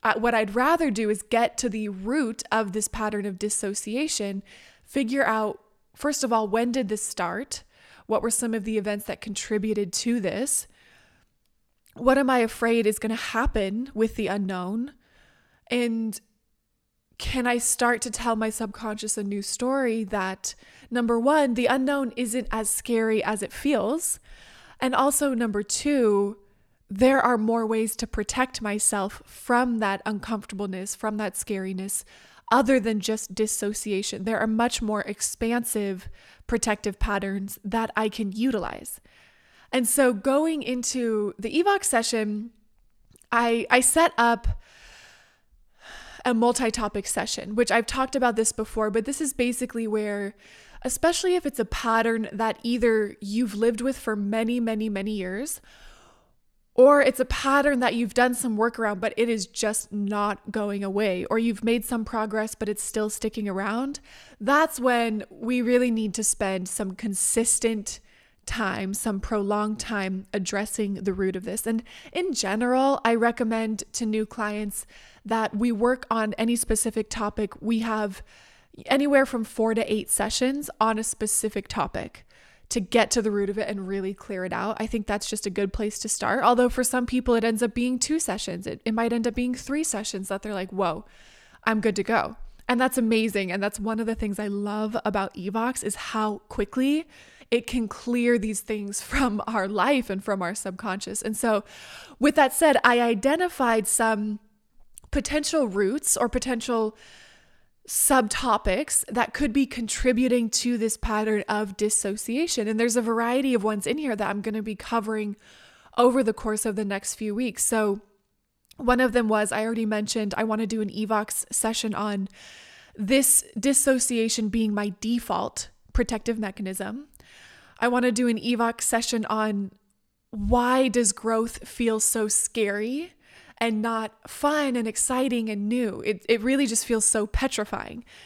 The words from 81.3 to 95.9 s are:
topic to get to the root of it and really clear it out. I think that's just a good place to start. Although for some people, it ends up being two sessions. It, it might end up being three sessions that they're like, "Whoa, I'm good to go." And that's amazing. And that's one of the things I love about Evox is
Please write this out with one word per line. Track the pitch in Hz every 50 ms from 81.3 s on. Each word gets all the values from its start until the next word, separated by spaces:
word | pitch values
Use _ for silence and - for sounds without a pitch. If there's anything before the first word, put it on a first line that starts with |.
| - - - 214 - 202 196
topic | - - 214 151 - - - - - _ - - _ _ - - - - _ - -
to | - 240
get | 190 - - 233 214 220
to | - 247
the | 208 220
root | 202 202 202 196
of | 202
it | 214 214 -
and | 214 196 190
really | 185 196 196 190 190 202
clear | - - - 202 185 180
it | 185
out. | 180 - 190 208 226 -
I | 220
think | 226 - 226 202
that's | - 208 208 - -
just | - 208 -
a | 202
good | 180 208 202 190
place | - - 220 214 214 -
to | - 220
start. | - - 208 - 190 254 254
Although | 220 247 233 247 247
for | - - 254
some | - - 254 247
people, | 240 254 254 254 - 240
it | 226 220
ends | 226 220 208 240
up | 226 214
being | 240 240 254 254
two | 247 - - 302 330
sessions. | - - 190 - - - 170 175 196
It, | - - - _
it | 226 214
might | 226 233 233 233
end | 233 226
up | 240 226
being | - 247 247 247
three | 254 - - 277 302 320
sessions | - - 208 214 - - 190 196
that | - 196 196
they're | - 214 208
like, | 190 185 185
"Whoa, | 196 185 196 170 156 170 208 - - - - - - - - - - - -
I'm | - 220 214
good | 208 220 196
to | 202 196
go." | - 226 220 - - 226 - - - - - -
And | - 247 240
that's | 262 254 254
amazing. | 262 240 220 226 220 220 226 196 202 196 185
And | 175 202 196
that's | 208 208 -
one | 202 220 220 220
of | 233
the | 220 220
things | 220 226 208 202 185
I | 214
love | 208 202 202 202 208 208 214 214 214 214 - -
about | 214 202 208 196 185 -
Evox | - 175 196 196 226 226 247 254 - -
is | 208